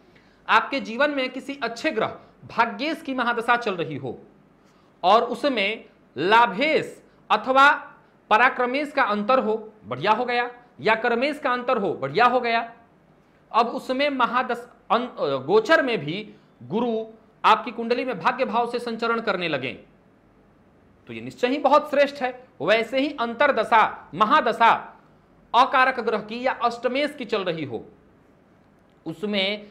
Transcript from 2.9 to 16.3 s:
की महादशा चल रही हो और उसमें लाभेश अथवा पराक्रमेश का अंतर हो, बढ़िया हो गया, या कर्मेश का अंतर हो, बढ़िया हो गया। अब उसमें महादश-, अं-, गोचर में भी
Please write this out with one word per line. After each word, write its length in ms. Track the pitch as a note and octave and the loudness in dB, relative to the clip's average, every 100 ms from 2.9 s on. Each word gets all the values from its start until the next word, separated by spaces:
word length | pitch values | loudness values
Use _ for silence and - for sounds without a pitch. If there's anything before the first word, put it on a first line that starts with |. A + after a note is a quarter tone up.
| D#4 | -6
की 120 | - | -6
महादशा 420 | B3+ A#3+ A3 A3+ A#3+ | -4 -2 -2 0 0
चल 180 | A3+ | 0
रही 220 | F3+ D3 C3+ | -4 -6 -8
हो 220 | C3 - - _ _ _ _ _ _ _ | -10 -10 -16 _ _ _ _ _ _ _
और 220 | A3+ A3+ | 4 4
उसमें 600 | A#3+ A#3 D4 A#3+ G3 A3+ - _ _ B2 | 4 -2 -2 0 -2 -4 -12 _ _ -4
लाभेश 880 | F3 A3+ A#3 F#3 D4+ B3+ - - _ _ - | 4 6 4 2 0 0 -2 -10 _ _ -2
अथवा 400 | G#3 G#3+ C4 C#4 D4 - - _ _ - | -2 2 6 6 4 -4 -20 _ _ 0
पराक्रमेश 640 | G#3+ B3+ C4 B3 C4+ C#4+ | 4 4 2 -2 -2 -2
का 100 | C#4 | -2
अंतर 360 | A3 G#3 G#3 C4 | 0 0 2 2
हो, 340 | G#3+ A3 - - | 2 -4 -8 -18
बढ़िया 280 | G2 B2+ F#3 | -12 -2 0
हो 120 | A3 | 0
गया, 260 | B3 A#3+ A#3+ - - - | 0 -2 -4 -8 -20 -4
या 140 | E3+ | 0
कर्मेश 440 | A3 A#3+ A#3 C#4+ C#4+ | 2 2 0 -2 -2
का 140 | C4+ | -2
अंतर 260 | B3 B3 A#3+ | -2 0 0
हो, 160 | F#3+ | 0
बढ़िया 300 | - C3+ E3 | -4 -2 2
हो 160 | B3 B3 | 4 4
गया। 320 | A#3 A3+ A#3 - _ _ _ _ _ _ _ | 0 -2 -4 -12 _ _ _ _ _ _ _
अब 140 | A3 A#3 | 0 0
उसमें 420 | C4 - C4 D4 | -2 -4 -2 0
महादश-, 580 | C4+ A3+ B3 B3+ A#3 - - - | 0 0 0 -2 -6 -8 -18 -2
अं-, 540 | A3 B3 - D#3+ C3+ C3 | -2 -2 -4 -2 -2 2
गोचर 360 | G#3+ A3 D#4+ | 2 4 2
में 160 | C4+ A3 | 2 -2
भी 360 | C#3+ F#3+ G#3+ | -4 -8 -10